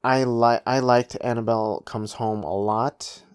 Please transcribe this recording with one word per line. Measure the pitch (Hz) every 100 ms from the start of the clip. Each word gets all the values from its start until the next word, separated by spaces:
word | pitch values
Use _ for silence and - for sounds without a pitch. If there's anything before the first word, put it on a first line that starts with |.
I | 127 131
li-, | 127 117 117 117
I | - 131
liked | 127 123 123 -
Annabelle | 123 117 113 113 110 101
Comes | - 113 107
Home | - 110 107
a | 78
lot. | 95 104 107 135 _ - - _